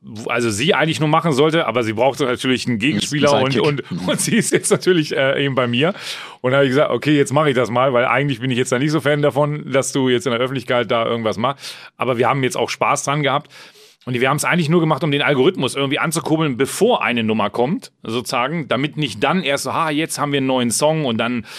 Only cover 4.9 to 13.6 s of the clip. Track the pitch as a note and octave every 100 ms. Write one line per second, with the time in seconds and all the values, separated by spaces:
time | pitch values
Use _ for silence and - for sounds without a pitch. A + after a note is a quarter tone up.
4.9 | F3+ D3 D3+ C3+ C3+ C#3 C3 B2 A#2+ D#3
5.9 | G#3 - - - - B2+ C#3 C#3 C3 -
6.9 | A#2+ C#3+ D3 C#3 C#3 D3+ B2 A2+ B2 C3+
7.9 | A#2+ B2 A#2+ C#3+ A2+ C3 A#2+ B2+ B2 D3+
8.9 | D#3 C#3+ D3 C#3+ A#2+ D3 D3 C#3 C3 A#2+
9.9 | C#3+ C3 B2 C3+ A#2 B2+ C3+ - B2 G#2+
10.9 | A#2 A#2 A#2 A2 F#2+ B2 C#3 - - -
11.9 | - A#2+ A#2 A#2+ C#3 B2+ - A#2+ - A2+
12.9 | C#3 - D3 C#3 C#3 - -